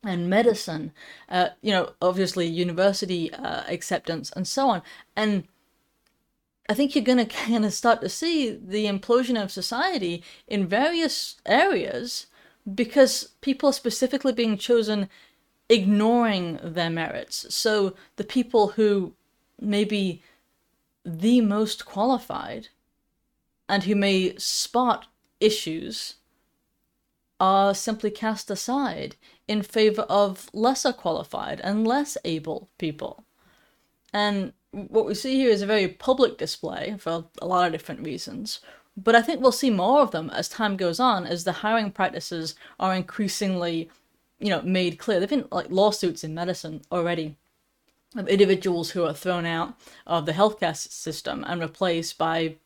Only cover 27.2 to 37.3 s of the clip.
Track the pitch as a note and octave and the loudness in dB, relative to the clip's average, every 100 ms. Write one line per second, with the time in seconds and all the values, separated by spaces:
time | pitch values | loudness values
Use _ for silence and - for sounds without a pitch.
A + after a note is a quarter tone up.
27.2 | _ - F#3+ G3 G3+ G3 A3+ G#3+ G#3 G#3 | _ 2 4 6 4 2 -2 -4 -4 -4
28.2 | A3 G#3 - F#3+ - C4+ B3+ - - - | -4 -4 -6 -6 -4 -2 -2 -4 -10 -14
29.2 | _ _ - G#3+ G3+ A3 G#3+ G#3+ - G3+ | _ _ -4 -4 -2 2 4 2 2 2
30.2 | G3+ F#3+ - G#3+ A#3 C4 C4 B3 F3 D#3+ | 2 -2 -10 0 2 2 0 -2 -4 -4
31.2 | D#3 - - - F#3+ G#3+ A3 C#4 C#4+ - | -4 -8 -8 -6 -2 0 2 2 0 -4
32.2 | E3+ D#3+ D#3 - - - D#3+ D3 - - | -4 -4 -4 -8 -10 -8 -6 -6 -10 -12
33.2 | _ _ _ _ _ _ _ _ _ G#3 | _ _ _ _ _ _ _ _ _ -2
34.2 | G#3 G3 F#3 - _ G3+ - A3 - G#3 | 0 0 -4 -10 _ -14 -2 0 0 -2
35.2 | C4 C4 B3+ G3 G3+ G#3+ F3+ - C4 B3+ | -2 2 4 4 2 2 0 -2 0 4
36.2 | A#3+ - E3 - E3 - - G3+ E3 E3 | 2 0 -8 -6 -8 -8 -8 -8 -6 -6
37.2 | E3 | -8